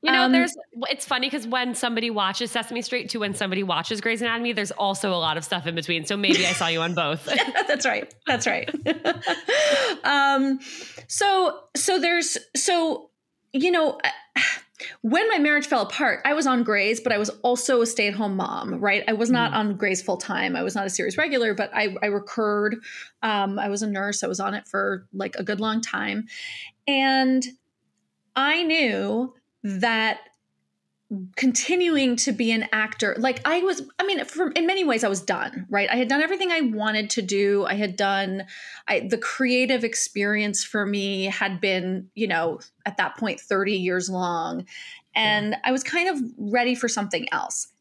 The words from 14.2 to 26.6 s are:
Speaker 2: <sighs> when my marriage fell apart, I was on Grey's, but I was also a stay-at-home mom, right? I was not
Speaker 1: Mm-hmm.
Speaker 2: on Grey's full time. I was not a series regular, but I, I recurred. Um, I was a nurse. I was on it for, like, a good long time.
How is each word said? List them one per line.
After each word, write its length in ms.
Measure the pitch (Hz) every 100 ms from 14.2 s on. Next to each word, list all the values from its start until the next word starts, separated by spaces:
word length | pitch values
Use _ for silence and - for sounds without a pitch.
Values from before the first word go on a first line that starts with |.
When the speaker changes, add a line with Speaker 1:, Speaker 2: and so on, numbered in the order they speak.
| - -
Speaker 2:
<sighs> 680 | - - - _ - -
when 260 | 220 311 440
my 100 | 392
marriage 260 | 294 294 294
fell 160 | 269
apart, 380 | 294 - 269 190 269
I 80 |
was 120 | 302 269
on 180 | 254
Grey's, 360 | 226 208 202 220
but 120 | 240
I 40 | 208
was 120 | 208 -
also 400 | 247 247 - 254
a 40 | 233
stay-at-home 500 | 226 208 196 208 190
mom, 400 | - - - 175
right? 240 | 202 202 214
I 60 |
was 160 | 214 226
not 200 | 247 233
Speaker 1:
Mm-hmm. 80 | 214 208
Speaker 2:
on 80 | 196
Grey's 240 | 202 185
full 160 | - 185
time. 380 | - 185 185 170
I 80 |
was 120 | 185 208
not 100 | 190
a 40 |
series 280 | - - 190
regular, 360 | 311 269 226
but 180 | 208 202
I, 220 | - 214 190
I 40 | 208
recurred. 680 | 202 202 - 214 208 208 226 - - - _
Um, 340 | 220 208 196 196
I 120 | 202
was 120 | 202
a 60 | 214
nurse. 360 | 196 202 202
I 40 | 185
was 120 | 185
on 140 | 196
it 140 | 202 -
for, 400 | 196 196 190 -
like, 220 | 190 196 -
a 60 |
good 160 | 190 202
long 200 | 220 220
time. 460 | 226 202 208 202 226 - - -